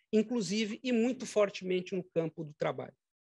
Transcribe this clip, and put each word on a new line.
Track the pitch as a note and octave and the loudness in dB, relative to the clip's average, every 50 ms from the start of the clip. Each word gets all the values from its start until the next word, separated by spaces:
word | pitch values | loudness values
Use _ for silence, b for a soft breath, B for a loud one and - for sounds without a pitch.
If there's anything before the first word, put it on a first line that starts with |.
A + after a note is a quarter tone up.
| _ _ | _ _
inclusive | A3 G#3+ G#3+ A3 B3 A#3+ F#3+ D#3+ G3+ A3 A3+ G3 A#3 - | 2 2 4 4 0 -2 0 0 0 0 0 0 -4 -4
e | - B3+ | -2 0
muito | B3 A3 A3+ B3+ - - A3 | 2 4 4 2 0 -2 -6
fortemente | - - G#3+ G3+ G3 - - F#3 F#3 F3+ F3+ F3+ - G3 | -2 2 2 2 2 0 -4 -4 -2 -2 -2 -2 -2 -4
no | F3+ F3+ | -6 -6
campo | - _ E3 E3 D#3+ - E3+ D#3+ | -2 _ -2 -2 -2 -4 -8 -10
do | D3 D3 | -12 -6
trabalho. | - E3 D3+ C3+ C3 B2+ - - _ _ _ _ _ _ _ | -4 -4 -2 -2 -4 -8 -12 -14 _ _ _ _ _ _ _